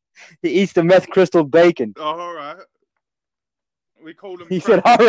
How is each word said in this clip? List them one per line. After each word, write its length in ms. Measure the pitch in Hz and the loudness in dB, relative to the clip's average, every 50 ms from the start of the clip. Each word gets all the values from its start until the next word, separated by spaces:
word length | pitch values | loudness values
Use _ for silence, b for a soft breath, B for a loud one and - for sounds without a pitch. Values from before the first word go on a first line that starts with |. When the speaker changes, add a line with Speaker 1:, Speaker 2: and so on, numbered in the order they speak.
| _ _ b b b b 165 _ - | _ _ b b b b _ _ -6
Speaker 1:
he 80 | 170 | -4
eats 240 | 143 185 202 180 - | -2 -2 -2 0 0
the 100 | 180 165 | -2 2
meth 240 | 170 185 185 - - | 2 2 2 2 0
crystal 360 | - 190 185 - - 175 156 | 0 0 0 2 2 0 0
bacon. 500 | 139 139 165 170 175 170 - 123 107 98 | 2 2 4 4 4 2 0 -6 -8 -8
Speaker 2:
Oh, 60 | 147 156 151 156 170 | -10 -10 -10 -10 -10
all 140 | 175 175 170 | -12 -14 -14
right. 240 | 160 143 147 160 185 185 _ _ _ _ _ _ _ _ _ _ _ _ _ _ _ _ _ _ _ _ _ _ _ _ _ _ _ 151 | -14 -14 -16 -16 -20 -20 _ _ _ _ _ _ _ _ _ _ _ _ _ _ _ _ _ _ _ _ _ _ _ _ _ _ _ -20
We 80 | 160 165 | -20 -20
call 260 | _ - 202 185 180 | _ -18 -18 -18 -18
him 100 | 175 170 | -12 -8
Speaker 1:
He 100 | 185 185 | -8 -6
said, 220 | - - 220 - - | 0 0 0 2 4
Speaker 2:
Crackhead 160 | 233 240 226 | 2 4 4
Speaker 1:
"All 60 | 226 | 4